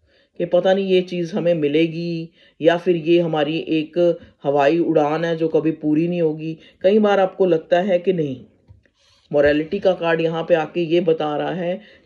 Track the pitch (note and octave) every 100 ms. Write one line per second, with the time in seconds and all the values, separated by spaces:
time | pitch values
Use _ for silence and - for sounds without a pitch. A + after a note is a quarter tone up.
0 | _ _ _ - E3+ F3+ F#3 F#3+ G3 F#3
1 | F3+ F3 E3 F#3 E3 E3+ D3 D3+ E3 D#3+
2 | E3+ E3 E3 _ _ - D#3 E3+ F#3 E3+
3 | D#3 E3+ E3+ D#3+ D3 D#3+ - D#3 D3+ F3
4 | F3 E3 - _ C#3+ C#3+ C#3+ E3+ D#3+ D#3
5 | D3 D#3+ E3+ D#3+ D#3+ D#3+ D#3 D#3 D3+ D3+
6 | E3+ F3 D#3+ D#3 D#3+ D#3+ - _ F#3 A3
7 | G#3 G3 F#3 - F#3+ D#3+ - F3 G3+ F3
8 | F3+ F3+ D3 B2 - _ _ - _ _
9 | _ _ - D3 D3 D3 D#3+ G3+ G3 F3
10 | E3 E3 E3 D#3+ E3 E3+ D3+ F3 E3 E3+
11 | F3 D#3+ D3+ D3 D3 E3+ F3 F#3+ - -